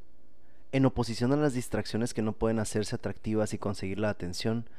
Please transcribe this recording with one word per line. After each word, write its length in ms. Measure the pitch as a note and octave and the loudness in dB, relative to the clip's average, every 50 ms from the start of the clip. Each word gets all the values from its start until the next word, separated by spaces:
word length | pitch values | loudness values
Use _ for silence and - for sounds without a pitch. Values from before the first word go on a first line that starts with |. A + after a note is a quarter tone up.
| - - - - - - - - - - - - - - | -6 -8 -8 -8 -8 -8 -8 -8 -8 -8 -8 -8 -6 -2
En 140 | - C3+ C3+ | 2 4 4
oposición 480 | B2+ - B2 A#2+ A2 A2+ A2 B2 B2 C#3 | 4 4 4 0 0 0 0 2 2 4
a 20 | |
las 180 | D3 D3+ D3 A#2+ | 4 4 2 2
distracciones 600 | B2+ A#2+ - - G#2+ G#2+ - - G#2+ A#2 B2 - | 0 -2 0 0 -2 0 0 0 0 0 0 0
que 80 | - | 0
no 100 | A2 A2 | 0 0
pueden 280 | G#2 - A2+ A2+ A2+ A2+ | 0 2 2 2 2 2
hacerse 360 | G#2+ - - G#2+ G#2 - - | 2 0 0 0 0 0 -2
atractivas 580 | - - G2 G2 - - A2 G#2+ G#2+ G#2+ G#2 - | -2 -2 -4 -4 -4 -2 0 2 2 2 2 0
y 40 | G2+ | -2
conseguir 420 | - G#2 G#2 - - F#2+ F#2+ G2 | -2 -2 -2 -2 -4 -4 -2 0
la 100 | G#2+ G#2 | 0 0
atención, 600 | G2+ - - F2 F2+ - - A2+ A2+ A#2 A#2 - - | 0 0 -2 -4 -2 -2 0 0 0 0 -2 -4 -6